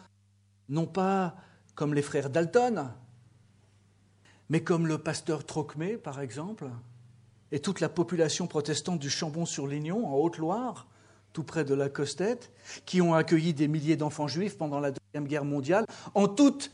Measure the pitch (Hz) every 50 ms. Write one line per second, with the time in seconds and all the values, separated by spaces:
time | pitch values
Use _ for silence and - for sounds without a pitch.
0 | - - _ _ _ _ _ _ _ _ _ _ _ - 135 160 165 156 160 190
1 | 185 190 196 190 185 170 - - - - - - _ _ - - 160 147 147 147
2 | 143 147 - 147 131 139 123 165 170 165 - 240 240 247 226 180 139 127 117 -
3 | - - - - - - _ _ _ _ _ _ _ _ _ _ _ _ _ _
4 | _ _ _ _ _ - - _ _ - - 165 160 - 180 165 165 160 156 151
5 | - 160 156 - - - 156 147 131 - - 160 147 151 - 147 160 185 226 226
6 | - 156 131 135 143 127 110 139 156 190 220 - 156 131 120 120 - - - -
7 | - - - - _ _ _ _ _ - - 143 - 196 185 - 170 151 - -
8 | 170 170 185 165 160 156 - - 185 170 - 156 147 156 156 - - - 180 160
9 | 139 139 - - 180 160 143 165 170 165 - - 139 139 143 151 151 156 180 226
10 | 240 - - 165 156 170 165 - 160 160 185 226 254 247 196 - - - _ _
11 | - - - _ _ _ - - 151 - - 165 151 131 139 139 143 143 139 -
12 | 143 139 - - 180 214 247 240 - - - - - - - - - - - 180
13 | 175 170 165 160 160 160 175 160 156 175 165 135 156 143 151 156 143 156 160 139
14 | 156 175 - - 147 143 127 165 202 202 202 - 165 151 143 143 147 143 131 -
15 | - _ - 147 147 135 147 147 143 147 143 147 131 135 180 208 226 - - -
16 | - - - 202 202 196 202 202 285 277 - 277 - -